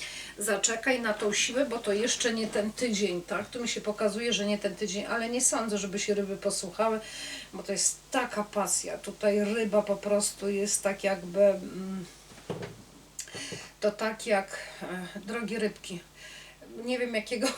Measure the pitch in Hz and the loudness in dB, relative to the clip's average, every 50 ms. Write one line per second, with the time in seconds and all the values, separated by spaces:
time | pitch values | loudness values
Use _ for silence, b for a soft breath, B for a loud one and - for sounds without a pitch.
0 | B B B B B B B B 202 214 202 196 - - 226 226 - 269 254 240 | B B B B B B B B 0 0 2 2 2 2 2 2 2 2 2 2
1 | 233 220 208 - 220 208 208 - - - 233 254 285 240 220 233 - 214 202 208 | 2 0 0 2 2 0 2 2 2 2 2 2 2 2 0 -2 0 2 2 2
2 | 226 254 - - - 240 226 226 220 214 - 226 202 214 - - 254 240 214 190 | 4 2 2 2 2 0 2 0 0 0 0 0 0 0 0 0 0 0 2 2
3 | 208 190 175 175 175 - - 185 214 - - 247 240 226 - 214 - 214 208 - | 2 2 0 0 -2 -2 -4 -4 -4 -4 -6 -6 -4 -4 -4 -4 -2 -2 0 2
4 | 220 208 190 220 240 240 233 196 202 208 208 202 - 202 - - 214 196 180 202 | 2 0 2 2 0 2 2 2 2 2 0 2 0 -2 -2 -2 -4 -4 -2 -2
5 | 196 - 214 233 226 226 240 247 269 - 311 254 220 226 208 196 190 196 180 202 | -2 -2 -2 0 0 0 0 2 2 4 4 2 0 0 0 0 0 -2 -2 -2
6 | - - 202 202 202 190 196 180 - 202 190 - - 180 - - 220 226 220 214 | 0 2 2 2 0 -2 -2 -2 -2 -2 0 -2 -4 -4 0 2 2 4 2 2
7 | 214 B B B B B B B B B B 185 - - 196 175 - - - - | -2 B B B B B B B B B B -10 -6 -4 0 2 2 2 0 -2
8 | - - - 262 247 247 - 214 208 - - 208 196 - - - - - 160 - | -6 -2 0 0 0 0 0 -2 -2 -2 0 0 0 2 2 0 0 -2 -6 -6
9 | - - 180 - - 208 202 208 208 202 220 233 220 208 190 208 202 202 196 196 | -6 -8 -6 0 2 4 4 4 4 2 2 2 2 4 4 4 4 4 2 0
10 | - 208 208 202 208 - - - 202 202 202 196 202 208 - - - 202 196 - | 0 2 2 4 2 2 -2 -2 -2 0 0 2 2 2 0 2 2 0 0 2
11 | - 196 190 180 175 175 175 196 202 202 190 190 185 - - 180 190 190 190 190 | 0 0 0 0 -2 -2 4 8 8 8 8 6 0 -6 -8 -6 -6 -4 -6 -6
12 | 175 B B B B B B - - - - - - - - - - - - - | -8 B B B B B B -14 -10 -8 -8 -8 -8 -10 -10 -14 -18 -20 -20 -20
13 | - - - - - B B B B B B B B B B B - 208 208 - | -20 -18 -14 -14 -12 B B B B B B B B B B B 0 0 0 2
14 | 220 220 214 - - 233 208 190 196 - - - B B B B 180 151 180 185 | 0 -2 -2 -2 -2 2 2 2 2 0 -6 -10 B B B B -8 -6 -6 -6
15 | 180 170 - 202 196 202 226 240 233 185 220 226 214 202 208 - - - 190 170 | -6 -8 -10 -10 -8 -6 -4 -4 -4 -2 -2 0 0 -2 -2 -4 -12 -10 -10 -10
16 | - - - B B B B B B B B B - - - 233 226 240 254 240 | -10 -14 -20 B B B B B B B B B -18 -16 -12 -8 -4 -2 -2 -2
17 | 247 240 233 214 208 - 254 214 226 269 - | 0 0 -2 -2 -2 -2 -2 0 2 0 0